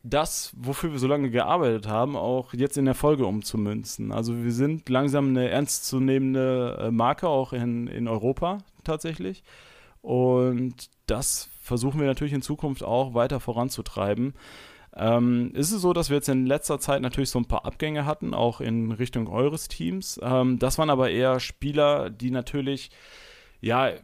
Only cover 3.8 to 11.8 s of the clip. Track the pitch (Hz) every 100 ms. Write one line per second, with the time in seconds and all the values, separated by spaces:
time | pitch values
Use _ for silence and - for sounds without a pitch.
3.8 | 110 - 107 107 113 117 120 117 143 160
4.8 | - 127 143 143 139 127 127 101 147 -
5.8 | - 131 135 135 135 131 131 127 123 -
6.8 | 110 113 120 147 175 139 131 127 120 117
7.8 | 120 107 117 110 117 135 175 196 - _
8.8 | - 156 165 160 185 190 - - - -
9.8 | - - - 123 127 127 127 123 127 120
10.8 | - _ - 110 135 - - - - 123